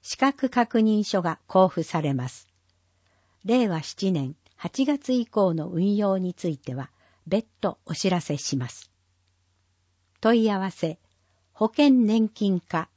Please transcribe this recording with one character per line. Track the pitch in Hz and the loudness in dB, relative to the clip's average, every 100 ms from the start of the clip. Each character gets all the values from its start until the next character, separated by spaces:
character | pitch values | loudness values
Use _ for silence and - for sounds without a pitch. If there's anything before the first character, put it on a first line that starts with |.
資 | - - | -14 -2
格 | 277 277 262 | -2 0 -2
確 | 247 233 226 | 0 0 2
認 | 220 214 | 2 2
書 | 208 196 | 0 -2
が | 170 160 _ | -2 -6 _
交 | 190 185 | 4 4
付 | - | 2
さ | 156 165 | -4 -2
れ | 151 | -2
ま | 135 127 | -2 -6
す。 | - _ _ _ _ _ _ _ _ _ _ | -12 _ _ _ _ _ _ _ _ _ _
令 | 190 247 220 | 0 0 2
和 | 160 | -2
七 | - - 196 | -6 -4 -2
年 | 165 135 151 _ _ | 0 -4 -8 _ _
八 | 175 - | -10 -2
月 | 262 285 - | 0 -2 0
以 | 254 233 | -2 0
降 | 220 190 | 0 0
の | 165 160 | 0 -4
運 | 170 196 | 0 0
用 | 208 208 190 | 2 0 0
に | 185 | -2
つ | - 175 | -4 -6
い | 147 | -6
て | - | -8
は、 | 127 131 _ _ _ - | -10 -12 _ _ _ -4
別 | 196 - _ | -4 -4 _
途 | 196 - | -6 -6
お | - | -12
知 | 160 196 | -4 -2
ら | 180 | -2
せ | - 143 | -2 -8
し | - 135 | -4 -6
ま | 127 | -6
す。 | - - _ _ _ _ _ _ _ _ _ _ _ _ _ | -12 -20 _ _ _ _ _ _ _ _ _ _ _ _ _
問 | 220 233 | 2 2
い | 220 | 2
合 | 196 | -2
わ | 190 | -6
せ、 | - 165 160 _ _ _ _ _ | -6 -8 -8 _ _ _ _ _
保 | - 220 | -4 -2
険 | - 294 262 214 | 4 4 6 4
年 | 226 220 | 2 0
金 | - 202 180 | 0 0 0
課。 | _ 165 165 | _ -6 -6